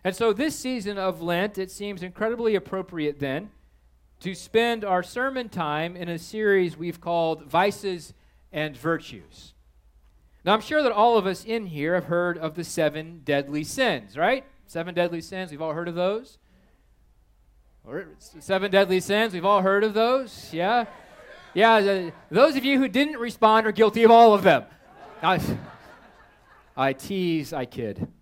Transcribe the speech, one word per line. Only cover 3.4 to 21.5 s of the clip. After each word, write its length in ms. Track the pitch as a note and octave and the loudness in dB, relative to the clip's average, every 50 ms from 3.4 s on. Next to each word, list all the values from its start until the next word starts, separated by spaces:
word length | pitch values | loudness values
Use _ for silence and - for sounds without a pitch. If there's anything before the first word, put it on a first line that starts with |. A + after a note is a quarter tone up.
| G3+ G#3 _ _ _ _ _ _ _ _ _ _ _ _ _ _ | -8 -12 _ _ _ _ _ _ _ _ _ _ _ _ _ _
to 120 | - F3+ F#3+ | -12 -12 -12
spend 520 | - - - - A3 A#3 A#3+ A#3 A3 G#3 | -12 -16 -2 0 0 0 0 -2 -4 -2
our 180 | G3+ F#3 F3+ F3 | -2 -2 -2 -2
sermon 460 | - - B3 B3+ C4+ C4+ B3+ B3 G#3 | -4 -6 -6 -4 -4 -4 -6 -10 -8
time 480 | - F3+ D#3+ D3 D3 D3+ D#3+ F3 F3+ | -6 -6 -4 -2 -2 -4 -4 -6 -8
in 100 | F3+ F3 | -10 -8
a 100 | F3 E3+ | -8 -8
series 600 | E3 E3 - - A3 G#3+ G#3 G3 F#3+ F3+ E3+ D3 | -10 -10 -10 -8 -2 2 2 4 4 2 0 -4
we've 240 | D3+ E3 F3 E3 - | -6 -8 -8 -8 -8
called 420 | - E3+ E3+ E3+ E3 D#3+ D#3+ D3 D3 | -6 -4 0 0 0 0 -2 -4 -8
Vices 680 | C#3+ D#3 E3 F#3+ G#3 G3+ - - G3 F3+ E3+ D3 - - _ _ _ _ _ _ _ | -2 0 2 2 2 -2 -4 -8 -8 -8 -10 -12 -18 -20 _ _ _ _ _ _ _
and 260 | - D3+ D#3 D#3 C#3 | -8 -6 -6 -6 -8
Virtues. 760 | A#2 B2+ E3 E3 D#3 - - - G2 D#2 - - - - - _ _ _ _ _ _ _ _ _ _ _ _ _ _ _ _ _ _ _ | -6 -4 -2 -2 -2 -4 -14 -18 -20 -20 -20 -20 -20 -20 -20 _ _ _ _ _ _ _ _ _ _ _ _ _ _ _ _ _ _ _
Now, 80 | F3 G#3 | 0 0
I'm 80 | A3+ | 0
sure 220 | - - D4+ D4+ D4 | 0 -2 -2 0 0
that 80 | C4 A3 | 2 2
all 240 | G#3 A3 A#3+ A#3 | 4 4 4 4
of 100 | A3 F#3 | 4 2
us 160 | G3 F3+ - - | 0 -6 -6 -8
in 220 | A3 A3 A#3 G#3 | -8 -6 -6 -6
here 300 | F3+ D#3+ D3 C#3+ D#3+ F3+ | -8 -8 -4 -2 -2 -2
have 100 | F3+ D3 | -2 -2
heard 320 | - E3+ F3 F3 F3 E3+ | -2 -2 0 0 -2 -4
of 180 | E3 D#3+ D#3 D#3 | -4 -6 -8 -8
the 80 | F3 E3 | -8 -10
seven 580 | - - E3+ D#3+ D3+ D3 D#3 D#3+ E3 E3+ E3 C3+ | -8 -2 0 0 0 -2 -4 -12 -12 -18 -12 -4
deadly 400 | D3 C#3+ C#3+ C#3 C#3 D3 D3+ D#3 | -2 -2 -2 -2 -4 -6 -8 -6
sins, 520 | - - C4 C4 A#3 E3+ B2+ G#2 G2+ G#2 | -8 -4 -2 0 0 0 -2 -8 -12 -4
right? 280 | C#3 E3 G#3 C4 C4+ - - - _ _ | -2 0 0 0 -2 -6 -16 -20 _ _
Seven 280 | - - E3 E3 F3 E3 | -12 -10 -8 -8 -6 -2
deadly 260 | F3 F3 F3 E3+ E3 | -2 -2 -2 -2 -8
sins, 300 | D#3+ - G3 F#3 F#3 E3+ | -10 -10 -10 -10 -10 -10
we've 100 | D3+ C#3+ | -10 -8
all 120 | D#3+ D#3+ D3+ | -6 -6 -6
heard 160 | E3 E3+ F3 | -6 -6 -6
of 60 | E3 | -4
those? 420 | F3 F3+ F#3+ G#3 A3+ C4 - _ _ _ _ _ _ _ _ _ _ _ _ _ _ _ _ _ _ _ _ _ _ _ _ _ _ _ _ _ _ _ | -2 -2 -2 -2 -4 -8 -14 _ _ _ _ _ _ _ _ _ _ _ _ _ _ _ _ _ _ _ _ _ _ _ _ _ _ _ _ _ _ _
Or 220 | A2 B2+ E3+ F#3 D#3+ D#3 _ - - - D#3+ | -14 -14 -14 -14 -14 -20 _ -20 -20 -20 -20
seven 320 | D3 - F#3+ F#3+ F#3+ G3+ | -4 -2 -2 -2 0 2
deadly 300 | F#3 G3 G3 F#3 F#3 F#3 | 4 4 4 4 2 -2
sins, 320 | E3+ F#3+ G3+ G#3 A3+ A3+ F#3 | 0 0 0 0 0 0 -2
we've 100 | F3+ E3 | -2 0
all 180 | G3 G#3 G3+ | 2 2 4
heard 220 | F#3 F#3+ G3 G3+ G#3+ | 4 2 2 2 2
of 100 | A3 G3+ | 0 2
those, 600 | G#3+ A3+ A#3+ B3+ C4+ C4 G#3+ - - - - D#3+ | 0 2 2 2 -2 -2 -6 -14 -20 -18 -10 -6
yeah? 320 | D#3+ F3 G3 A#3 A#3+ A3+ - - - - - - - - - - - - - | -4 -2 0 0 0 -2 -4 -12 -20 -20 -20 -20 -20 -20 -20 -20 -20 -20 -8